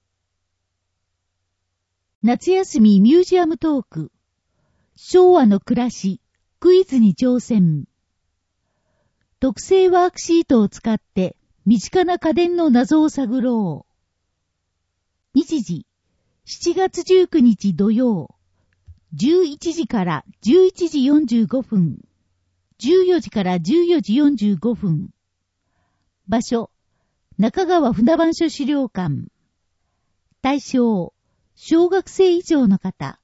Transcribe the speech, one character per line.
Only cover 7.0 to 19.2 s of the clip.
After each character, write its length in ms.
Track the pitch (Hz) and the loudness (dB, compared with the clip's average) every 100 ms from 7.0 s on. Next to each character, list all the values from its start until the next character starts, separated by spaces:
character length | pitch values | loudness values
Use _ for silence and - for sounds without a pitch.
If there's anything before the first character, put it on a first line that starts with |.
| 214 | 2
挑 260 | - 254 247 | 2 -2 -2
戦。 480 | - 220 175 147 - _ _ _ _ _ _ _ _ _ _ _ _ _ _ _ | -2 0 0 -2 -8 _ _ _ _ _ _ _ _ _ _ _ _ _ _ _
特 180 | 262 - | -6 -6
製 260 | - 381 370 | 0 2 4
ワ 160 | 359 | 2
ー 60 | 359 | 0
ク 100 | - | -4
シ 200 | - 330 | -2 0
ー 40 | |
ト 160 | - 247 | 2 0
を 80 | 202 | 0
使 240 | - 220 | -4 -6
っ 60 | 214 | -6
て、 360 | - 196 180 - _ _ | -6 -6 -6 -8 _ _
身 160 | 196 226 | 0 0
近 240 | - 370 | 0 -2
な 140 | 349 359 | 0 -2
家 160 | 320 | -2
電 220 | 311 349 349 | 0 0 0
の 120 | 320 | 2
謎 320 | 240 262 311 | 2 2 0
を 80 | 302 | 0
探 320 | - 233 254 | -2 -6 -4
ろ 460 | 247 233 185 147 - | -2 -4 -4 -8 -18
う。 1500 | _ _ _ _ _ _ _ _ _ _ _ _ _ _ 269 | _ _ _ _ _ _ _ _ _ _ _ _ _ _ -4
日 240 | 349 311 | -2 -6
時、 240 | 175 165 - _ _ _ _ _ | -6 -10 -14 _ _ _ _ _
七 300 | - - 349 | -20 -8 -6
月 300 | 349 381 349 | -2 -4 -6
十 220 | - 370 349 | 0 2 2
九 140 | 330 | 2
日 340 | 240 190 202 | 2 2 -4
土 160 | 160 202 | -2 -2
曜、 440 | 220 247 185 - _ _ _ _ _ - - _ | 0 -2 -4 -8 _ _ _ _ _ -20 -20 _
十 320 | 147 | -4